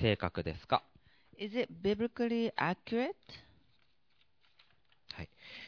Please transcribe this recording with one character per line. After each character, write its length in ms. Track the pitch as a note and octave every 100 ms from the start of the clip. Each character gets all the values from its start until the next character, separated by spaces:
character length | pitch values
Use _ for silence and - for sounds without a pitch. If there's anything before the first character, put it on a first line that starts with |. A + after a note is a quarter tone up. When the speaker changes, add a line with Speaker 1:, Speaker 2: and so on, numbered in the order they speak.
Speaker 1:
正 160 | A2+ G2+
確 260 | F2 -
で 140 | E2 D#2+
す 100 | -
か？ 180 | - - - - _ _ -
Speaker 2:
Is 220 | G3+ A#3
it 120 | - E3+
biblically 720 | G3 G#3 A#3 - A#3 A#3 A3+
accurate? 600 | - D#3 F3+ - A3+ C4+ - - - - - _ _ _ _ _ _ _ _ _ _ - _ _ _ -
Speaker 1:
は 100 | -
い。 60 | E2 - - -